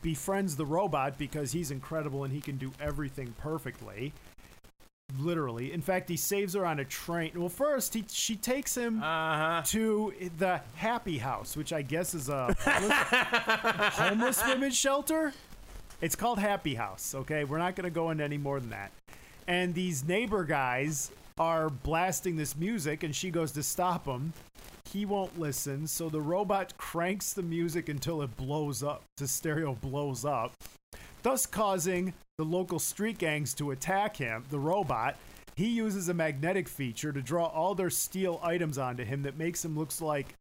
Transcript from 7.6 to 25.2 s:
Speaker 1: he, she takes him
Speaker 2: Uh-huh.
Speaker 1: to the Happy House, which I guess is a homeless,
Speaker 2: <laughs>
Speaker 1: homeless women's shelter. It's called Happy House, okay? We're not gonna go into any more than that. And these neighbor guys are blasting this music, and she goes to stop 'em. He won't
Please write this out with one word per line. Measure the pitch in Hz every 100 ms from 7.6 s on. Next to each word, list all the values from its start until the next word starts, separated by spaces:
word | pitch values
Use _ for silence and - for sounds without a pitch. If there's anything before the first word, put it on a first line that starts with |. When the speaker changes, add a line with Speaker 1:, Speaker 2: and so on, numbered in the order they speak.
| 285 277 -
Speaker 1:
he, | 226 196
she | - - 220
takes | - 254 - -
him | 233 220
Speaker 2:
Uh-huh. | 156 160 160 151 156 165 160
Speaker 1:
to | 214 220 214 214 - 180 165
the | 185 175 - 160
Happy | 208 240 214 151
House, | 123 113 107 -
which | 147
I | 160
guess | 135 156 175
is | 170 131
a | 143 123 120
homeless, | - 285 196 277 -
Speaker 2:
<laughs> | 254 247 233 226 220 226 185 208 190
Speaker 1:
homeless | 220 214 240 262 226
women's | 262 277 247
shelter. | 269 277 285 320 311 262 - - - - - -
It's | 165
called | - 196 196
Happy | 208 202 160 120
House, | 107 92 -
okay? | 139 131 151
We're | 143 151
not | 175
gonna | 185 180
go | 165 165
into | 160
any | 147 147
more | 143 139
than | 120
that. | 107 98 - - - - - -
And | 180 180
these | 170 185 151
neighbor | 143 185 240 202
guys | 165 151 131 123 147 151 - - - -
are | 165 165 160
blasting | 135 143 160 180 180 185 160
this | 147
music, | 147 175 233 151 151
and | 165
she | 139 185
goes | 170 160
to | 147
stop | 143 - 180 175 -
'em. | 127 147 160 - - - - -
He | 196 202
won't | 202